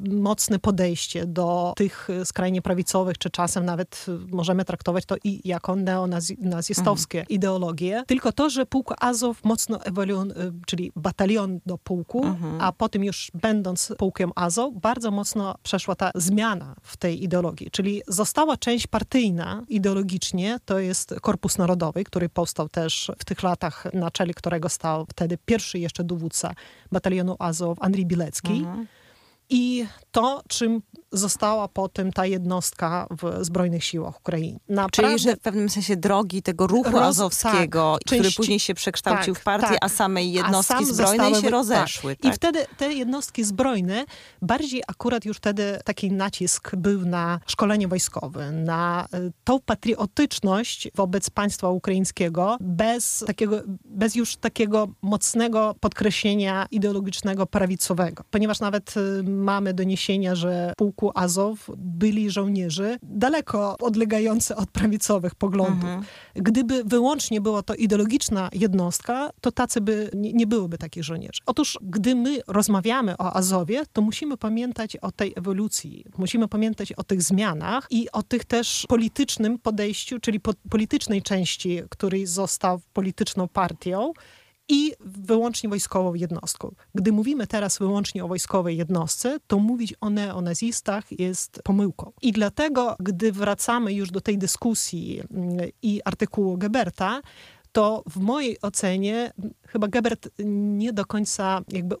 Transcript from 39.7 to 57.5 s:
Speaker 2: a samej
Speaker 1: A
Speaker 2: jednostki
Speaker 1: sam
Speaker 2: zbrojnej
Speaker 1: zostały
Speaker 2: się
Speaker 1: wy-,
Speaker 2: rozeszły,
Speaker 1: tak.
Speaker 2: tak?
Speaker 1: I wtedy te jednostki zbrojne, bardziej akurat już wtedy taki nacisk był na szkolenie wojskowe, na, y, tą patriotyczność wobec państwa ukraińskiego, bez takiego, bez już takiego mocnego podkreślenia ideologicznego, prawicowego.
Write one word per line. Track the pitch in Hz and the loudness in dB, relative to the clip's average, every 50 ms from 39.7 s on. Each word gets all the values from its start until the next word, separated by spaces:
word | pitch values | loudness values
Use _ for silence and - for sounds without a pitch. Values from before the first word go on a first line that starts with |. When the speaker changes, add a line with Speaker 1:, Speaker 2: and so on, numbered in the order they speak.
| 220 - | 4 2
Speaker 2:
a | - 196 | 2 0
samej | - - 208 190 190 180 180 180 175 180 | 2 2 2 2 2 2 0 2 2 2
Speaker 1:
A | |
Speaker 2:
jednostki | 185 190 196 190 196 - 254 | 2 4 4 4 4 4 4
Speaker 1:
sam | 262 285 | 2 2
Speaker 2:
zbrojnej | 269 233 220 214 190 208 226 | 2 4 4 4 6 6 6
Speaker 1:
zostały | 208 208 - | 6 6 6
Speaker 2:
się | - | 6
Speaker 1:
wy-, | - 226 | 4 4
Speaker 2:
rozeszły, | 240 247 254 208 247 - 175 143 - - - 135 139 | 4 2 2 4 4 4 4 2 -2 -6 -4 -6 -4
Speaker 1:
tak. | - | 2
Speaker 2:
tak? | - 254 | 2 2
Speaker 1:
I | - | 2
wtedy | - - 339 302 320 269 - - | 4 2 2 2 2 -2 -4 -4
te | - 269 294 | -4 -2 -2
jednostki | 302 269 247 233 262 294 - - - 240 220 | 0 0 0 -2 -2 -2 -4 -6 -2 -2 -2
zbrojne, | 208 196 190 254 269 240 196 180 180 196 233 285 - - - - - - - | 0 0 2 2 2 2 0 0 0 -2 -2 -4 -6 -12 -20 -20 -20 -10 -6
bardziej | 185 175 233 285 311 269 254 247 - - | 0 0 0 0 0 -2 -4 -6 -6 -6
akurat | 185 - - 240 247 226 - | -10 -4 -2 0 0 0 -2
już | 214 208 | -4 -6
wtedy | - - 208 202 214 202 202 202 - - | -2 -2 -2 0 0 -2 -2 -2 -4 -4
taki | - 202 - 208 185 | -6 -4 -2 0 0
nacisk | 196 190 196 202 - - 180 175 - - - - - | 0 0 0 -2 -2 -2 -2 -2 -2 -4 -4 -6 -4
był | 185 165 202 202 190 180 | 0 2 2 2 2 2
na | 175 175 175 170 170 175 165 - | 0 0 0 0 0 -2 -2 -4
szkolenie | - - - 220 202 214 208 196 175 | -6 -2 0 2 4 4 2 2 2
wojskowe, | 185 180 - - - 156 - 131 165 - 147 143 | 0 0 -2 -2 -4 -6 -8 -6 -8 -8 -6 -4
na, | 156 160 160 165 165 165 175 175 175 175 180 - - | -4 -2 -2 0 0 0 0 0 0 -2 -4 -4 -6
y, | 180 180 180 - _ - | -6 -6 -6 -8 _ 0
tą | - 254 262 - - 214 - - 226 220 - 208 | 2 2 2 2 -2 -2 0 0 -2 0 0 -2
patriotyczność | 190 - - 294 269 - - - 190 190 208 240 - - - - - - | -2 2 2 2 2 2 0 0 2 2 2 0 -2 -6 -8 -10 -6 0
wobec | - 196 180 190 196 - - | 0 0 2 2 -2 -2 -2
państwa | - - 202 202 - - 196 180 | -2 0 0 0 0 0 0 0
ukraińskiego, | 185 180 - 202 185 190 185 - - - 185 170 165 180 185 208 233 247 | 0 0 0 0 2 2 0 0 0 -2 -2 0 2 2 2 2 0 -2
bez | 190 180 175 165 220 226 240 240 - - - - 220 | -2 -4 -2 0 0 0 0 0 -2 -2 -4 -4 -4
takiego, | 214 - - 226 202 214 208 - 202 190 - _ | -4 -2 0 0 0 0 -2 -2 -8 -12 -12 _
bez | - 214 190 214 226 220 | -10 -4 0 0 0 2
już | 240 226 - - | 0 -2 -2 -4
takiego | - - 226 - - 220 208 214 214 214 196 - - | -4 -6 -4 0 0 0 2 2 2 0 0 -4 -6
mocnego | - 196 208 196 - - - 226 233 240 220 220 214 214 208 - | -2 0 0 0 0 0 2 2 2 2 2 2 2 2 0 0
podkreślenia | - 202 - - 208 208 - - - 208 202 208 196 190 190 190 190 - | -2 -2 0 2 0 0 0 2 0 2 2 2 2 2 0 0 -2 0
ideologicznego, | - 208 196 208 202 196 196 196 - - - 196 196 190 190 | 0 0 0 2 0 0 -2 -4 -6 -4 -2 -2 0 0 -2
prawicowego. | - | 0